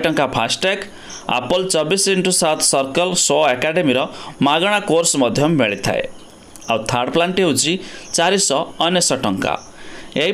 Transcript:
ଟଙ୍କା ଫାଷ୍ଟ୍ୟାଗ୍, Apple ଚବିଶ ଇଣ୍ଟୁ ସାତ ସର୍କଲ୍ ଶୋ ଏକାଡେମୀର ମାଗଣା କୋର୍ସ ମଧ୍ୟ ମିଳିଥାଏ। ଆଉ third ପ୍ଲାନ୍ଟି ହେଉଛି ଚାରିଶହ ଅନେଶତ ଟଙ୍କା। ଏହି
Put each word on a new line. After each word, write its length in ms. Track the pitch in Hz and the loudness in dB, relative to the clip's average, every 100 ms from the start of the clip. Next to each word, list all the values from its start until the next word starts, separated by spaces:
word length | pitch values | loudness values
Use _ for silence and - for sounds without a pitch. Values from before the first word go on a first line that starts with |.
| 165 | 0
ଟଙ୍କା 200 | 156 135 131 | 0 0 0
ଫାଷ୍ଟ୍ୟାଗ୍, 460 | 117 - 185 202 - - - - - 123 | -2 0 -2 -2 -6 -16 -18 -10 -4 -2
Apple 260 | 120 180 185 | 0 0 0
ଚବିଶ 300 | 160 151 190 196 185 | 0 0 0 2 2
ଇଣ୍ଟୁ 160 | 180 180 | 0 2
ସାତ 180 | 160 156 - | 2 0 0
ସର୍କଲ୍ 400 | 143 - 170 185 175 - | 0 0 0 0 0 2
ଶୋ 120 | 147 151 | 4 2
ଏକାଡେମୀର 460 | 127 151 160 156 123 156 - - - 135 | 2 0 0 2 2 -2 -8 -12 0 2
ମାଗଣା 320 | 156 190 208 196 | 4 2 2 2
କୋର୍ସ 220 | 160 165 147 | 2 2 2
ମଧ୍ୟ 200 | 120 107 151 160 | 2 2 2 4
ମିଳିଥାଏ। 440 | 110 98 - - - - - - - - - | 2 0 -2 -2 -4 -10 -20 -20 -20 -10 -4
ଆଉ 80 | 113 110 | -2 0
third 180 | 123 127 165 | -2 0 0
ପ୍ଲାନ୍ଟି 260 | 175 185 180 | 2 2 2
ହେଉଛି 280 | 131 143 185 - - - - | 2 0 -2 -6 -16 -6 0
ଚାରିଶହ 420 | 170 196 190 143 170 - 165 | 2 2 2 0 -2 -2 0
ଅନେଶତ 280 | 180 170 131 | 2 2 0
ଟଙ୍କା। 300 | 107 95 - - - - - - - - | -2 -2 -2 -4 -8 -18 -16 -16 -6 -2
ଏହି 120 | 165 | -2